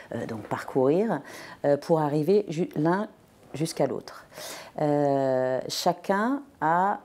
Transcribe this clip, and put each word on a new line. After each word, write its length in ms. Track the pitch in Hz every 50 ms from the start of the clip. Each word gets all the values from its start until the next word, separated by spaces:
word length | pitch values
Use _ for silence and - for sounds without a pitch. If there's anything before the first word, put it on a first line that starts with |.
| - - -
euh, 120 | 117 -
donc 160 | - 117 107
parcourir, 800 | - - 123 - - - - 139 127 139 156 185 220 226 175 139 - - - - - - - - -
euh, 140 | 143 143
pour 240 | 143 - - 170 156
arriver 420 | 151 143 147 156 147 165 202 208 - -
ju-, 180 | 156 156 180 - -
l'un 320 | - 151 165 180 202 214 - - - - _ - - - - -
jusqu'à 340 | 131 160 - - - 147
l'autre. 380 | 127 107 - - - - - - - - - - - - - - - - -
Euh, 800 | 151 147 147 147 143 143 139 135 135 131 131 127 127 127 131 - - -
chacun 720 | - - - 180 170 175 - - 196 202 220 247 277 277 285 - - -
a 400 | 151 156 170 175 185 202 208 -